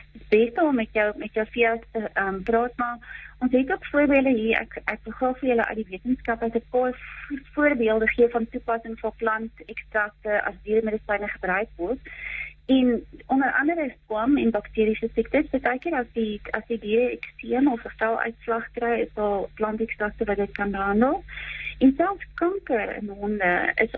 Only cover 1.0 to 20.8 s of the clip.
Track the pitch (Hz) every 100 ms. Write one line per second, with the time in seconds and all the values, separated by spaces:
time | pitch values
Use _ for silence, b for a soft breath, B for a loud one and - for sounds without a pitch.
1 | 208 208 214 220 220 240 226 226 - 226
2 | 214 - 196 190 190 226 247 - 240 240
3 | B B B B 254 254 269 381 - 294
4 | 294 277 269 233 220 - 220 - - 214
5 | 220 220 254 254 262 233 - 220 214 185
6 | 240 254 - 226 233 233 - 247 254 247
7 | - - - 277 - - 294 277 220 220
8 | 220 - 233 233 226 247 - 226 226 226
9 | 220 - 226 220 226 - - 226 - 220
10 | 208 - 214 208 - 185 208 214 220 214
11 | - 202 208 - 185 185 226 - 180 269
12 | B B B B B B - 262 247 233
13 | - - - 269 262 - 294 339 277 -
14 | - 214 233 285 226 226 - - 214 220
15 | 226 - 226 277 302 262 247 262 339 285
16 | 226 233 220 208 - 214 - 233 208 220
17 | 247 233 - - 226 240 285 233 226 -
18 | 220 226 233 226 - 226 226 - 233 226
19 | 233 - 208 202 - - 214 220 226 -
20 | 208 - 214 202 202 - 202 190